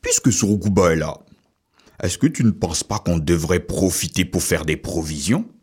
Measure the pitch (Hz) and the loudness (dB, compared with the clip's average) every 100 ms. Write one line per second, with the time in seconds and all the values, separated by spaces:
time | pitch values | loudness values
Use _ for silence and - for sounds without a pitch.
0 | 494 - 135 107 101 104 101 98 90 80 | 0 2 2 2 0 0 2 4 4 2
1 | 78 - _ _ _ _ _ _ _ - | -2 -8 _ _ _ _ _ _ _ -6
2 | 92 - 135 131 117 87 87 82 - 104 | -6 0 0 2 0 2 -4 -4 -4 -4
3 | - 85 78 85 78 90 - 90 95 - | 0 0 2 0 2 -2 0 0 0 0
4 | 85 - 90 90 - 85 78 76 - 82 | -4 -2 -2 -2 0 -2 -2 -4 -4 -6
5 | 78 76 73 147 233 - | -4 -6 0 0 -2 -14